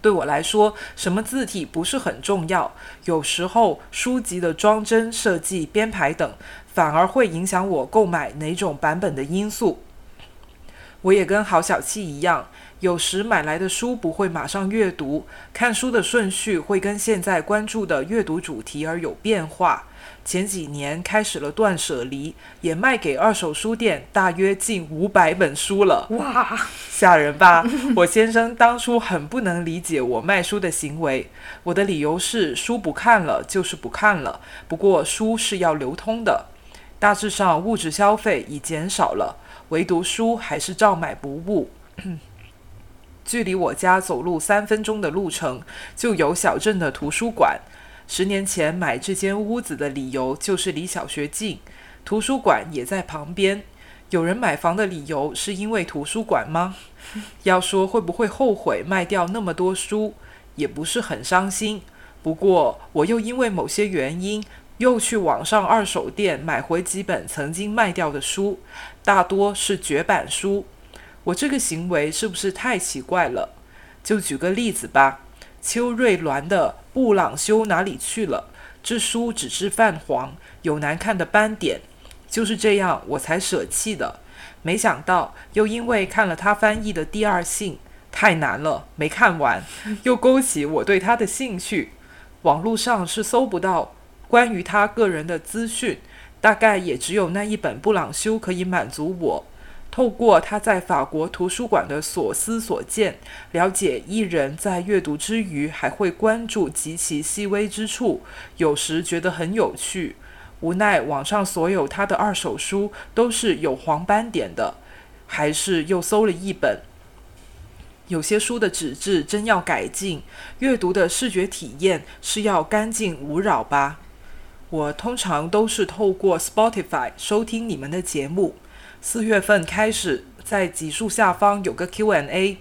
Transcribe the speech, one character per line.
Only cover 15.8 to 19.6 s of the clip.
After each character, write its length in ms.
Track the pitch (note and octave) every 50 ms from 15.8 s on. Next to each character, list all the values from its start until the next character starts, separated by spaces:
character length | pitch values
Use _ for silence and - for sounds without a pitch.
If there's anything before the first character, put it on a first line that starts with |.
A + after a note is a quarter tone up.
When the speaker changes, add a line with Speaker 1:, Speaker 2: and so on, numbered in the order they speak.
| - B3+
Speaker 1:
的 140 | A#3+ A3+ F#3
顺 260 | - - A#3+ G#3+ F#3+
序 300 | F#3 - - A3 G3+ E3
会 220 | D3+ - G3+ F#3+
跟 180 | G3 G3+ G#3 G#3
现 220 | - A3+ A3 F#3+
在 200 | F3 G3 F#3 E3
关 240 | D#3 - G#3 G#3+ G#3+
注 200 | G#3+ - A3 G3+
的 180 | E3 E3 C3+ C#3
阅 180 | E3 A3 A3+
读 200 | G3+ - D#3 E3+
主 200 | F3 - D3+ G#2+
题 240 | A2 - - D3 D3+
而 140 | D#3+ E3 F3+
有 120 | E3 C3+ - -
变 260 | - G#3+ A3 F#3+ D#3+
化。 400 | D#3 - -